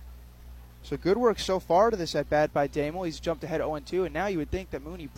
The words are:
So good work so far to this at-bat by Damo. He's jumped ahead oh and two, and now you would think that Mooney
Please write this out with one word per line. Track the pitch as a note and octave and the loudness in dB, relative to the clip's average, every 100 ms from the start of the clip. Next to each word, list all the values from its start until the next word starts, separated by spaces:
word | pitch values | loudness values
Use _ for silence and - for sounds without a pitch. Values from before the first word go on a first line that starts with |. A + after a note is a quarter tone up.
| - - - - - - - - | -18 -18 -20 -20 -18 -18 -18 -14
So | - C#3+ | -8 -2
good | E3 A3 | 2 4
work | A#3+ - | 4 2
so | - F#3+ | 0 0
far | - E3+ A3+ | 4 6 6
to | G#3+ | 2
this | E3 | -2
at-bat | D3+ C#3+ D3+ D3+ | -2 2 4 4
by | D#3 C#3+ | 2 0
Damo. | D3 D3 F3 | 0 -2 -2
He's | F3 D3 | -6 -4
jumped | E3+ D#3 | -4 -4
ahead | E3 E3 | -2 -2
oh | C3+ | -2
and | D3+ | -4
two, | B2 F3 | -4 -2
and | F3 | 0
now | D3+ G3+ | -2 -2
you | F3+ | -2
would | D3 | -2
think | F#3 F#3+ | -4 -6
that | D3 | -10
Mooney | D3 F3+ C#3+ | -10 -12 -12